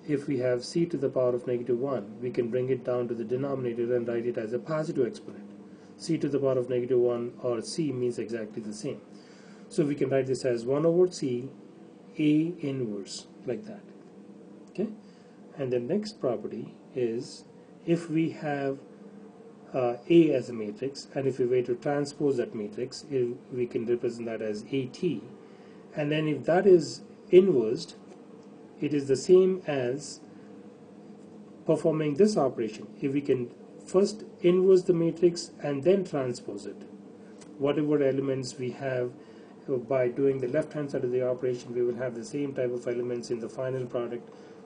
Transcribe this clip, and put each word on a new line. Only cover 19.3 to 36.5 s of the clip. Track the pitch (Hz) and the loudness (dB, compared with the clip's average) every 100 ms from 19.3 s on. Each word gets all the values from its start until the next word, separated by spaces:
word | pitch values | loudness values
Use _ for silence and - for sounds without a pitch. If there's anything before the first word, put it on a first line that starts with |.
| - - - - | -20 -20 -20 -8
uh, | 139 120 123 - | -2 0 -2 6
A | 170 160 | 8 8
as | 135 113 | 4 0
a | |
matrix, | 117 107 101 131 - - | -6 -8 -6 -8 -8 -8
and | 147 135 | -2 -2
if | 123 | 0
we | 123 | 2
were | 127 | 2
to | 123 120 | 2 -2
transpose | 151 143 143 - 147 123 | -2 -2 -2 0 0 0
that | 107 113 | -2 -4
matrix, | 104 - 131 - - | -8 -6 -8 -10 -6
if | 139 120 123 - | -2 -2 -4 -10
we | 127 120 | -6 -4
can | 131 113 | -4 -2
represent | 120 123 117 117 | 0 0 -4 -6
that | 110 | -4
as | 110 104 107 | -4 -6 -4
A | 139 127 | -4 -4
T. | - 180 117 - - - - - - - - | -4 -4 -4 -8 -18 -20 -20 -20 -20 -14 -4
And | 147 | -2
then | 151 156 | 0 0
if | 143 123 | -2 2
that | 170 196 | 4 8
is | 180 143 - - - - | 8 6 -8 -16 -20 6
inversed, | 180 196 147 110 143 - - - - - - - - - - | 8 8 4 2 0 -6 -16 -20 -20 -20 -20 -20 -20 -20 -6
it | 147 | -2
is | 143 135 | 0 2
the | 131 | 0
same | - 180 185 185 - | 8 8 8 2 -2
as | 143 123 139 - - - - - - - - - - - - - - - - - | -2 0 -2 -6 -16 -18 -20 -20 -20 -20 -20 -20 -20 -20 -20 -20 -20 -20 -16 0
performing | 160 165 156 151 | 2 4 2 0
this | 143 208 214 | 4 4 6
operation. | 139 120 110 - - - | 0 0 -4 -6 -16 -6
If | 147 | -2
we | 139 | -2
can | 139 127 120 - - - - | 2 0 0 -10 -20 -20 0
first | 180 202 - - - | 2 2 0 -12 0
inverse | 175 180 185 185 | 4 6 8 6
the | 180 | 6
matrix | 170 165 156 180 175 - - | 2 2 4 4 2 -10 -8
and | 147 139 | -4 0
then | 135 196 | 4 4
transpose | 180 156 127 113 - | 4 -2 -2 -4 -8